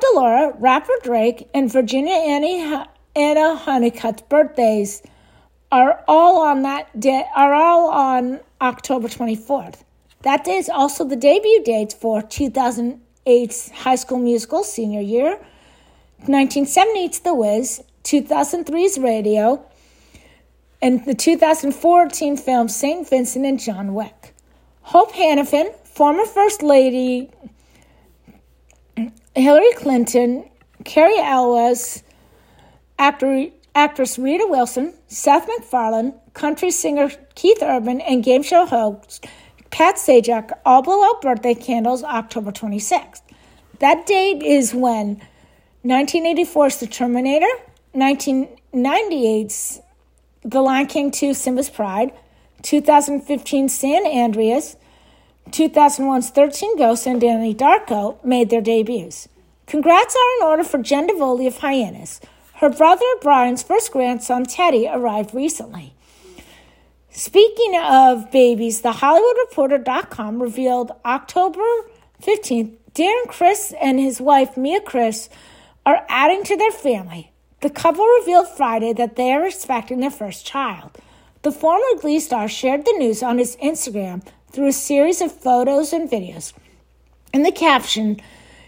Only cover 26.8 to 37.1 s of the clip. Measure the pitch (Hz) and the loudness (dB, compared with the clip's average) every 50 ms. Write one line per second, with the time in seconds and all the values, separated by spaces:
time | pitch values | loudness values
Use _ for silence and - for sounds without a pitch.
26.8 | 262 262 247 254 254 254 254 247 262 277 _ _ - 247 _ _ _ _ _ _ | 4 4 2 -2 -2 -2 -4 -4 -6 -10 _ _ -20 -20 _ _ _ _ _ _
27.8 | _ _ _ _ _ _ _ _ _ _ - _ _ _ _ _ _ _ _ _ | _ _ _ _ _ _ _ _ _ _ -20 _ _ _ _ _ _ _ _ _
28.8 | _ _ _ - 226 233 - _ _ _ _ 269 262 277 294 302 392 480 466 - | _ _ _ -10 -10 -10 -10 _ _ _ _ 2 4 6 6 8 6 6 2 2
29.8 | - 294 262 247 240 - - 247 247 240 247 269 370 - _ _ _ _ _ _ | -2 0 0 0 0 2 2 0 2 2 -2 -4 -8 -14 _ _ _ _ _ _
30.8 | - - - 311 311 349 440 415 - 285 269 254 254 240 240 240 233 240 247 240 | -20 -2 2 4 4 6 4 2 0 0 0 0 2 2 2 2 2 2 0 -2
31.8 | - - - - _ _ _ _ _ _ _ _ _ _ _ _ _ _ _ _ | -4 -12 -12 -16 _ _ _ _ _ _ _ _ _ _ _ _ _ _ _ _
32.8 | _ _ _ - 277 277 285 - 262 269 269 262 269 339 _ _ _ _ _ 294 | _ _ _ 0 0 0 0 0 -2 0 0 -2 -2 -6 _ _ _ _ _ 2
33.8 | 294 294 294 - 262 247 - - 254 269 302 359 440 403 330 262 247 233 - 254 | 2 2 2 -2 -4 -4 -4 -6 -4 -2 0 0 0 0 0 0 0 -2 -2 -6
34.8 | 262 330 359 _ _ _ - - - 302 285 330 - 427 453 - 226 - - 247 | -6 -6 -8 _ _ _ -14 -4 2 2 2 2 2 -2 -8 -8 -8 -4 -4 -2
35.8 | 226 220 226 220 226 262 277 - _ _ _ - - 294 311 - - 359 349 - | -2 0 -2 -2 -4 -4 -8 -12 _ _ _ -8 -6 -6 -4 -4 -4 -4 -4 -4
36.8 | - 330 285 285 285 285 | -4 -4 -2 0 -2 -2